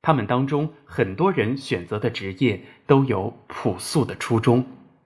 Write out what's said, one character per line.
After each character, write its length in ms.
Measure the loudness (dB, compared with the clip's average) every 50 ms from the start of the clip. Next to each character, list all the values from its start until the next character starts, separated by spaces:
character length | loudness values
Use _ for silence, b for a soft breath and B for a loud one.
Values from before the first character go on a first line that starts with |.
| 2
他 100 | 2 2
们 140 | 2 2
当 200 | 0 0 0 0
中 280 | 0 0 -2 -2 -2 B B B
很 320 | -12 -2 -2 -2 -2 0
多 160 | 0 0 0 2
人 240 | 2 0 0 -2
选 300 | -4 -4 -4 -4 -4 -4
择 120 | -6 -6 -2
的 120 | -2 -4
职 240 | -4 -4 -8 -8 -4
业 260 | 0 0 0 0 0 B B B B B
都 160 | 2 4 4 4
有 360 | 2 0 -2 -2 -6 -8 -12 -20
朴 320 | _ -14 -4 -4 -4 -4 -4
素 260 | -8 -2 0 0 0
的 100 | -2 -4
初 240 | -10 -4 0 0 2
衷 280 | 4 4 4 4 2 -2 -8 -20 -20 -20 _ _ _